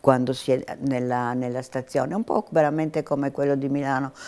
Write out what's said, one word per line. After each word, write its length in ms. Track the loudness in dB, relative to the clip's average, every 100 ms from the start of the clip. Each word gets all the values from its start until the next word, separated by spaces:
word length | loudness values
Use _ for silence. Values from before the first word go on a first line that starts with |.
quando 320 | 4 4 4
si 180 | -2 0
è 100 | 0 0 -4
nella, 540 | -2 0 0 0 -2
nella 280 | -2 -4 -6
stazione. 500 | -6 -8 -4 -2 -2
È 40 | -2
un 100 | 0
po' 200 | -2 2
veramente 540 | 2 4 2 -2 -2
come 280 | -2 -2 -2
quello 240 | 0 0 2
di 140 | 0
Milano. 420 | -2 0 -2 -2 -8